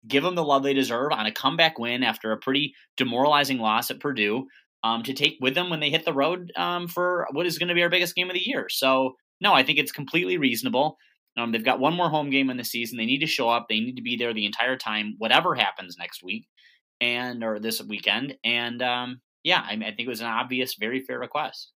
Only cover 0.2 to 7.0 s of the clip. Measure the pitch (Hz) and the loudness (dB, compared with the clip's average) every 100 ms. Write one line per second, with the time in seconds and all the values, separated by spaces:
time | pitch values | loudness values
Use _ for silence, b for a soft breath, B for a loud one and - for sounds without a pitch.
0.2 | 170 180 151 139 139 135 131 120 143 156 | 2 0 4 4 4 2 2 0 0 0
1.2 | 110 - 135 160 160 123 117 120 120 113 | -2 0 0 4 2 2 -4 0 0 -2
2.2 | 110 110 - 135 147 b b - 123 117 | -2 -2 0 0 0 b b -2 0 2
3.2 | 143 147 139 131 110 110 123 123 147 127 | 4 4 4 0 2 2 0 -6 -4 0
4.2 | 104 113 135 B B _ 113 117 117 135 | 2 0 -4 B B _ -2 -2 -4 0
5.2 | 147 - 127 151 180 165 147 160 - 139 | 0 2 0 0 -2 -2 0 0 0 0
6.2 | 151 180 175 - 175 175 175 175 | 0 0 -6 -4 -2 -2 -4 -2